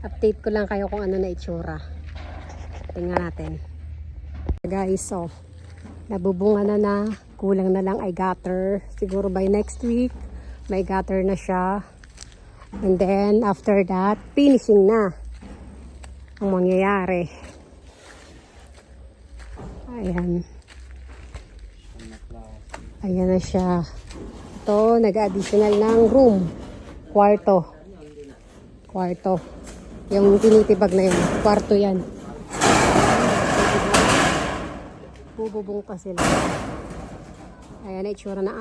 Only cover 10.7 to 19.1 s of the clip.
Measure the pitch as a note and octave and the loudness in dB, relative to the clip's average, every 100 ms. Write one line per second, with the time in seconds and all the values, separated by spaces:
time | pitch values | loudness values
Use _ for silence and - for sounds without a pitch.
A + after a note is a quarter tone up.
10.7 | G3 F#3 F#3+ F#3+ F#3+ F#3+ F#3+ - F#3 F#3 | -4 -2 -4 -2 0 0 -2 -2 -2 0
11.7 | G3+ - - - - - - - - - | -4 -8 -20 -20 -20 -20 -20 -20 -20 -16
12.7 | - G3+ F3+ F#3+ G3 G3+ G#3+ A3 F#3 - | -4 0 2 2 2 2 2 2 -2 2
13.7 | G3+ F#3 F#3 G3 G#3 - - C#4+ B3+ - | 2 2 0 0 -2 -2 2 4 4 6
14.7 | G#3 F#3+ A3+ G3 D3+ - - - - - | 6 6 4 0 -4 -16 -16 -18 -18 -18
15.7 | - - - - - - - G3 F#3 F3+ | -20 -20 -20 -20 -20 -20 -6 -2 2 2
16.7 | F#3 G3 G3+ F3+ F3+ F3 - - - - | 2 2 0 0 -2 -4 -10 -20 -20 -20
17.7 | - - - - - - A#2 - - - | -20 -20 -20 -20 -20 -20 -20 -20 -20 -20
18.7 | - - - - | -20 -20 -20 -20